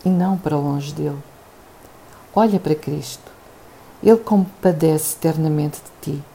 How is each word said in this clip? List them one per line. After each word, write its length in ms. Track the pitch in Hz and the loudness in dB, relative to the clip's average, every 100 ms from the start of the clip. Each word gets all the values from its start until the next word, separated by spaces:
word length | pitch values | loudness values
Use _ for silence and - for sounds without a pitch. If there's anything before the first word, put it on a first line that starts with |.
| 185 | 0
e 40 | |
não 280 | 180 185 185 | 2 2 0
para 200 | 151 147 | -2 -2
longe 360 | 143 143 143 | -2 -4 -6
dele. 240 | 151 147 143 - - - - - - - - - - - 202 | -6 -6 -6 -14 -20 -20 -20 -20 -20 -20 -20 -20 -20 -4 0
Olha 240 | 226 190 | 2 2
para 160 | 165 151 | 0 -2
Cristo. 560 | - 151 131 - - - - - - - - - | -2 -8 -8 -16 -20 -20 -20 -20 -20 -20 -20 0
Ele 140 | 202 226 | 4 4
compadece 1000 | - 208 190 - 185 160 160 156 156 - | 4 0 0 0 0 2 2 2 -2 -2
ternamente 680 | 165 156 156 151 151 - | -2 0 0 0 -2 -6
de 320 | - - - | -18 -14 -10
ti. 100 | 147 147 | -10 -10